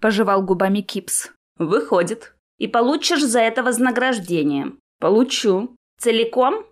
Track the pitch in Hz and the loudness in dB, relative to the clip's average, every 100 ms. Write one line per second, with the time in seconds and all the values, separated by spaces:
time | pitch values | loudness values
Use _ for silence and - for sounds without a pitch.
0 | 220 202 202 196 190 185 190 202 196 202 | 0 2 2 2 2 0 0 0 -2 -8
1 | - - - _ _ - 156 220 - 185 | -6 -6 -8 _ _ -6 -2 -2 2 0
2 | 175 226 - _ _ - 208 233 247 311 | 0 -4 -14 _ _ -8 -2 0 2 0
3 | - 339 285 240 226 233 247 226 254 240 | 0 0 0 2 0 0 -2 0 0 0
4 | 262 233 170 170 147 143 - - _ - | 0 -2 -2 -2 0 -2 -6 -12 _ -4
5 | 160 214 254 - 226 185 240 - _ - | 2 4 2 0 0 0 -2 -12 _ -6
6 | 233 226 226 247 254 427 - | 0 0 0 0 0 0 -8